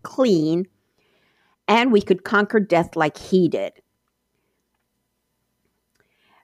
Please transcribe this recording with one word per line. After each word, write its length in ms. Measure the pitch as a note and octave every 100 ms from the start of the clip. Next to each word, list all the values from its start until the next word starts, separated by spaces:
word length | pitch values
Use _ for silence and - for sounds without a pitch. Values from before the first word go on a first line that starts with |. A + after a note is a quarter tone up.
clean 640 | - - B3+ E3+ D#3 E3 F#3+ _ _ _ _ _ _ _ _ _ -
and 240 | A3+ B3+
we 100 | G#3
could 220 | - F#3
conquer 360 | - G#3 G3+ A3
death 360 | F#3+ E3+ E3+ E3
like 220 | D3+ -
he 320 | - F#3 E3+
did. 240 | G2+ F#2+ - _ _ _ _ _ _ _ _ _ _ _ _ _ _ _ _ _ _ _ _ _ _ _ _ _ _